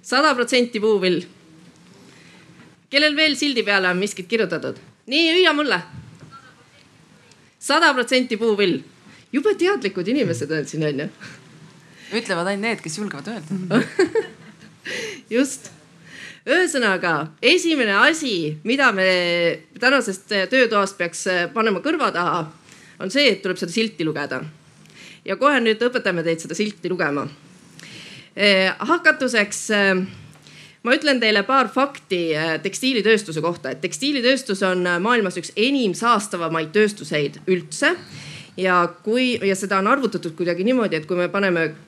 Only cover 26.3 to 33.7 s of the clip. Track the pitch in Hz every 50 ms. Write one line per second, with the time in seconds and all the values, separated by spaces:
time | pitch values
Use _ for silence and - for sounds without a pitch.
26.3 | 165 165 - - 170 170 208 214 - - - 175 185 175 170 147 143 143 127 143
27.3 | - - - - - - - - - - - - - - - - - - - -
28.3 | _ - 202 208 196 190 190 185 - - 202 247 330 349 339 311 302 302 262 247
29.3 | 240 220 202 202 - - - - 214 208 202 196 190 185 185 190 - - - -
30.3 | - - - - - - - - - _ - 233 254 320 311 294 277 247 233 214
31.3 | 214 214 196 - 262 269 254 214 - 262 269 285 277 - - _ 190 175 170 165
32.3 | 156 151 160 165 160 156 156 196 - - - 262 262 220 185 214 226 214 214 -
33.3 | 156 156 151 170 180 - - 131